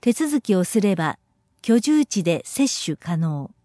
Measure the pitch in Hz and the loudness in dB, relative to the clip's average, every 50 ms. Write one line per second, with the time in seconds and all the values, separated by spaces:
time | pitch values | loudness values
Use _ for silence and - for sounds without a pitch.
0 | - 240 233 - 320 302 294 285 - - 208 185 180 - - 226 190 208 190 170 | 2 0 0 0 0 -2 -2 -2 0 2 2 2 2 0 0 0 2 2 0 0
1 | 160 151 120 _ _ _ _ _ _ _ _ _ - - 226 240 220 285 302 302 | -2 -4 -4 _ _ _ _ _ _ _ _ _ 0 2 2 2 4 4 2 2
2 | 294 - - 208 170 170 170 143 - - - - 277 254 - - - - 156 - | 2 2 0 -2 0 0 -2 -2 -4 -10 -2 -2 0 0 0 -4 -6 -6 -8 -8
3 | - - 175 160 165 165 151 143 135 - - _ _ | -6 -6 -2 -2 -2 -2 -2 -4 -8 -10 -14 _ _